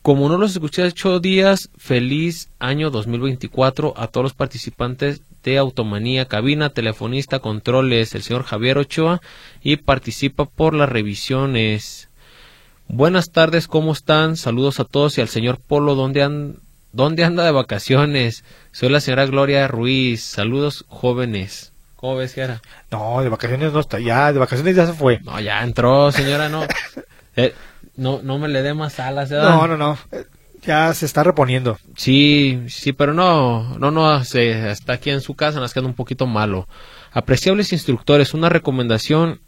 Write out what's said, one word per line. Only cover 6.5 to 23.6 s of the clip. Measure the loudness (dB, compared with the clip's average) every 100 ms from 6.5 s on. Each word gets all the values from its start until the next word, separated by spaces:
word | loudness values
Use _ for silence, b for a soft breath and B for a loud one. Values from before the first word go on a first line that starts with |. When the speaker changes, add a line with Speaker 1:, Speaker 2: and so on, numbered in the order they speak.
| 0 -2
Speaker 1:
telefonista, | -2 -4 -4 -6 -6 -4 -6
controles, | -4 -6 0 0 2 0 0
el | -6
señor | -6 -6
Javier | -4 -4 0 0
Ochoa, | -2 -2 0 0 B B B B
y | -2 -2
participa | 0 -2 -2 -4 -4 -2 -6
por | 0 0
las | 2 0
revisiones. | 0 -4 -6 -4 -2 0 0 0 -2 -6 -18 -20 _ b b b b b b _
Buenas | 2 2 4 0
tardes, | 2 2 2 0
¿cómo | 0 0
están? | -2 0 2 2 -2
Saludos | -2 0 0 -2
a |
todos | -2 0 0 0
y |
al | -2
señor | -2 -2 -4
Polo, | -2 0 2
¿dónde | 0 0 0
an-, | 0 -2 -8 -12 -20 _ _
dónde | 0 0 2
anda | 0 2
de | 2
vacaciones? | 2 0 -6 2 4 4 2 0 -4 b b b
Soy | -4 2
la | 2
señora | 2 0 2
Gloria | 2 2 2 2
Ruiz. | 0 0 0 0 -2
Saludos, | -6 -4 -2 0 -2 -4 -16
jóvenes. | -4 -2 0 -2 -4 -6 -12 -20 -20 _ -12
¿Cómo | -6 -6
ves, | -6
Jera? | -6 -8 -8 -12 B B
Speaker 2:
No, | -8 -4 0
de | 0
vacaciones | -2 -2 -2